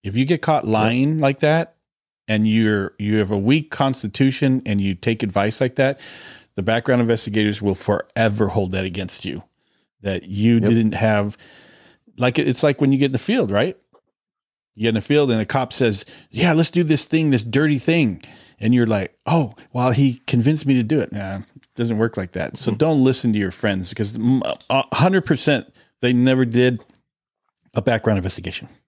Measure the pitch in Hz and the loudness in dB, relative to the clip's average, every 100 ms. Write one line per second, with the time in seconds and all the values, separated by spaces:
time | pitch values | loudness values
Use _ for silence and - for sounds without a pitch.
0 | 101 107 135 170 - 151 - 110 107 123 | -4 -2 0 0 0 -2 2 0 2 2
1 | 139 156 139 139 151 160 165 _ _ _ | 0 0 0 0 0 0 -2 _ _ _
2 | _ _ - 107 110 110 110 104 98 _ | _ _ -4 0 2 2 2 0 -4 _
3 | 104 110 95 104 101 151 151 - 135 131 | -2 0 0 0 2 0 -2 -2 -2 -2
4 | 107 - 135 131 139 131 104 101 98 90 | -8 0 0 2 0 0 0 -2 -2 -2
5 | - 113 110 92 101 - 127 123 135 139 | -4 -2 -2 0 -2 0 -4 0 0 -2
6 | - - - - _ - 95 113 117 123 | -12 -20 -20 -20 _ -8 -2 -2 0 0
7 | 117 113 - 107 107 104 104 95 - 104 | 2 0 0 0 0 0 -2 -2 -2 -2
8 | - - 113 104 104 110 92 95 95 90 | -4 -2 -2 0 -2 0 -2 -4 -6 -6
9 | 95 - - 65 - _ _ _ _ _ | -8 -10 -10 -12 -14 _ _ _ _ _
10 | 101 92 90 101 110 117 107 117 110 104 | -6 -6 -6 0 4 4 4 4 2 0
11 | 110 104 104 - - - - - - _ | 0 0 -2 -8 -20 -20 -20 -20 -20 _
12 | _ - 123 123 143 127 151 135 139 135 | _ -4 -2 0 -2 0 0 2 2 2
13 | 139 131 - 247 127 101 147 - _ _ | 0 -2 -2 -2 0 0 -2 -4 _ _
14 | _ _ _ _ _ _ _ - 113 110 | _ _ _ _ _ _ _ -4 -2 -2
15 | - 147 139 113 107 135 127 - 120 98 | 0 2 2 0 0 -2 -4 0 0 -2
16 | - - _ 107 175 160 165 175 165 151 | -8 -18 _ -2 2 2 2 0 0 0
17 | - 160 156 131 113 135 156 143 139 165 | 0 0 2 0 0 0 2 0 0 2
18 | 135 87 - - - _ 113 123 117 104 | 0 -2 -14 -20 -20 _ 2 4 4 0
19 | 95 _ - 165 127 - - 123 127 120 | -4 _ -2 0 0 -6 -12 -2 0 2
20 | 139 120 - 120 117 156 139 131 113 151 | 2 0 -2 0 2 0 2 0 2 -2
21 | 104 101 98 98 - - _ - 117 110 | -2 -6 -8 -10 -12 -20 _ -6 -4 0
22 | 113 107 92 - - - - 107 156 156 | -2 -2 -8 -6 -8 -6 -6 0 2 4
23 | 131 127 123 107 98 - - 98 92 - | 4 2 0 0 -2 -2 -2 -2 -6 -6
24 | 101 113 117 131 - - - 131 - - | -6 -2 0 0 -2 -8 -2 -2 -2 0
25 | 185 190 180 143 - 135 - _ _ _ | 2 2 0 -2 0 -2 -4 _ _ _
26 | 123 123 127 131 123 117 127 120 - _ | 0 4 4 4 2 4 2 0 -10 _
27 | _ _ _ _ _ _ _ - 104 113 | _ _ _ _ _ _ _ -4 0 0
28 | - 104 92 - 92 - - _ | 0 0 -2 -8 -10 -12 -16 _